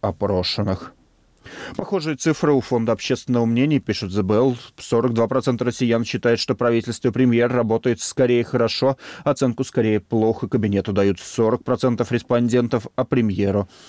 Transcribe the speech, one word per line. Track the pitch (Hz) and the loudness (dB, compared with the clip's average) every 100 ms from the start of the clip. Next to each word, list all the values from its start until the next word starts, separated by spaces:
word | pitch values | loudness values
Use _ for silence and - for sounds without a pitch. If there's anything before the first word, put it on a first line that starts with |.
опрошенных. | 104 95 101 95 90 - 101 95 - - _ _ _ _ - - - - | -6 -2 -2 0 -2 -2 -2 -2 -6 -20 _ _ _ _ -20 -18 -12 -8
Похожие | 196 196 156 143 | -4 -4 -4 -2
цифры | 165 151 151 | 0 0 2
у | 139 | 2
Фонда | - 120 113 | 2 0 0
общественного | 110 - 127 - 120 117 | -2 -2 -4 0 0 2
мнения, | 117 143 147 | 2 2 0
пишет | - 104 98 | 0 -4 -4
The | 98 | -2
Bell. | 95 107 131 120 - - | 0 2 2 0 -8 -16
Сорок | - 117 123 | -2 0 2
два | 117 113 | 2 0
процента | 127 127 120 | 0 0 -2
россиян | 123 - 123 117 | -2 -2 0 0
считают, | 117 117 120 117 | 0 -2 0 0
что | - | 0
правительство | 127 120 117 117 113 127 | 0 2 0 0 -2 -2
и | |
премьер | 113 127 117 120 | 2 2 4 2
работает | 123 113 113 127 113 | 2 0 0 0 -2
скорее | - - 123 120 | -2 0 2 2
хорошо, | 117 127 117 - 135 131 - - | 2 0 0 0 0 -2 -6 -8
оценку | - - 135 113 | -4 0 0 -2
скорее | 131 - 110 107 | -4 0 0 0
плохо | - 117 110 110 110 | 0 0 0 0 -2
кабинету | 123 104 98 95 | -2 0 0 0
дают | 101 101 95 | 2 2 0
сорок | - - 110 120 | -4 0 2 0
процентов | - 123 131 117 120 | -2 -2 0 0 -2
респондентов, | 120 - 120 120 123 120 120 - - | -2 0 0 2 2 0 -2 -4 -6
а | |
премьеру | 127 131 110 95 101 101 95 - | -2 0 0 0 0 0 -2 -8